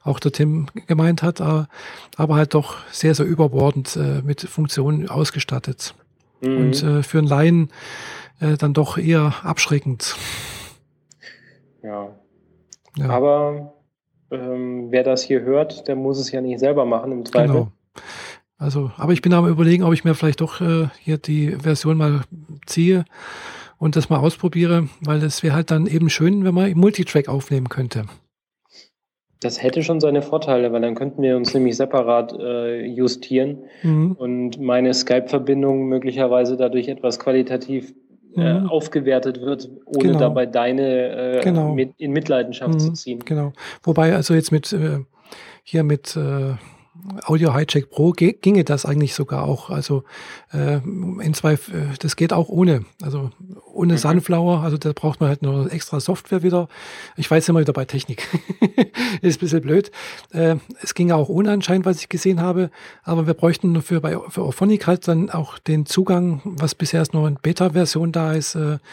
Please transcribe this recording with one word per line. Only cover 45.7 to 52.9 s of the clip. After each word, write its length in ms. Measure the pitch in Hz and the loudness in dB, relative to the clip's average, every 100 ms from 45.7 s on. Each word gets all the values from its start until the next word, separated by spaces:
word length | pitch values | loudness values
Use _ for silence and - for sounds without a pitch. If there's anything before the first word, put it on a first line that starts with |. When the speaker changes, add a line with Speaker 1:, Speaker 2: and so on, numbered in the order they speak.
| 165 151 | -2 0
Speaker 1:
mit, 320 | 147 - 160 | 0 -2 -6
äh, 380 | 143 139 135 123 - - _ 170 190 196 - | -4 -2 -4 -6 -10 -20 _ -20 -16 -10 -2
Audio 300 | 156 165 131 | 2 2 2
Hijack 340 | 151 147 135 | 2 0 0
Pro 220 | - 160 | 2 2
ge-, 220 | 175 170 | 4 2
ginge 320 | - 190 202 160 | 4 4 4 4
das 200 | 143 - | 0 0
eigentlich 280 | 143 143 | 0 0
sogar 320 | - 139 143 143 | -2 -4 -2 -2
auch. 220 | 139 - | -2 -4
Also, 340 | 151 139 139 - - - - - | -6 -2 -4 -4 -16 -18 -20 -10
äh, 260 | 147 143 147 | -4 -2 -2
in 500 | 127 185 180 185 156 | -4 -6 -6 -4 -2
zwei, 200 | 151 160 | 0 2
äh, 40 | 151 - 170 147 135 | 0 -2 -6 -6 -4
das 160 | 151 - | -4 0
geht 160 | 165 | 0
auch 160 | 170 165 | 2 0
ohne, 340 | 180 180 139 101 | 4 4 4 0